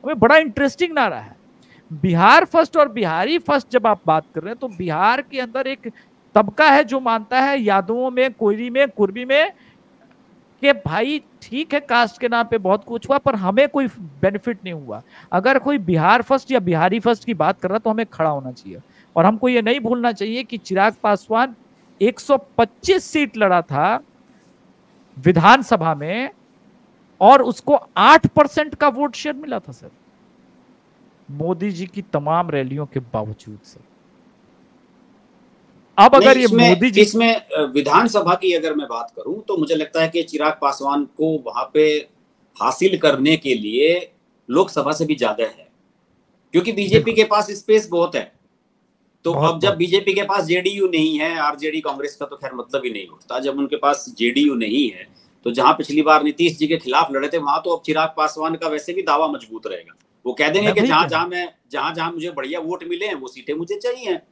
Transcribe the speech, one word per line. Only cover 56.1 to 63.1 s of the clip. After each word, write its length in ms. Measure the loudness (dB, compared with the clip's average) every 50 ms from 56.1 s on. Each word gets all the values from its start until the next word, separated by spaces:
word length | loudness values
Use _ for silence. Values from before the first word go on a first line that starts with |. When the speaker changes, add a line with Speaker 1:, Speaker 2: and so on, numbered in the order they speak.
| 4 4 2
Speaker 2:
नीतीश 340 | 0 -2 0 0 0 0
जी 100 | -2 -2
के 100 | -2 -2
खिलाफ 300 | -4 -4 -2 0 0 0 0
लड़े 160 | -2 -4 -4
थे, 100 | -4 -4
वहां 220 | -4 -2 -2 -4 -2
तो 100 | -2 -4
अब 140 | -6 -6 _
चिराग 280 | -6 -2 -2 -2 -4 -2
पासवान 380 | -4 -4 -4 -4 -6 -6 -6 -6
का 120 | -6 -6
वैसे 260 | -6 -6 -6 -8 -6 -8
भी 80 | -6
दावा 260 | -2 -2 0 0 0
मजबूत 400 | -2 -4 -8 -12 _ -18 -14 _
रहेगा। 280 | -12 -12 -12 -16 -20 _ _ _ _ _ _ _
वो 80 | -10 -4
कह 160 | -2 -2 0
देंगे 180 | 0 0 0
Speaker 1:
मैं 60 | 0 0
Speaker 2:
कि 60 | 0
Speaker 1:
वही 100 | 0 2
Speaker 2:
जहां, 100 | 2 2
Speaker 1:
कह 20 |
रहा 80 | 2 0
Speaker 2:
जहां 140 | -2 -4 -4
Speaker 1:
हूं। 80 | -4
Speaker 2:
मैं, 220 | -6 -10 -10 -10 _ _ _ _
जहां, 220 | -10 -8 -6 -6 -6
जहां 200 | -6 -8 -8 -8
मुझे 180 | -10 -12 -10
बढ़िया 280 | -10 -10 -10 -8 -8 -8
वोट 240 | -8 -8 -10 -10 -8
मिले 240 | -10 -8 -8 -8
हैं, 80 | -8